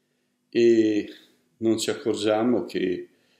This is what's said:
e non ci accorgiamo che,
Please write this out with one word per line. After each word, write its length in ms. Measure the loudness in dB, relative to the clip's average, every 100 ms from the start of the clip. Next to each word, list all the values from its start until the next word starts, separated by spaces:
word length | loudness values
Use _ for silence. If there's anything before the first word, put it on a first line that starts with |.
| _ _ _ _ _
e 680 | 2 4 4 2 0 -4 -10 _ _ _ -4
non 200 | -2 -2
ci 120 | -2
accorgiamo 760 | -4 -4 -2 0 0 2 0
che, 440 | -2 -4 -4 -4 -10 _ _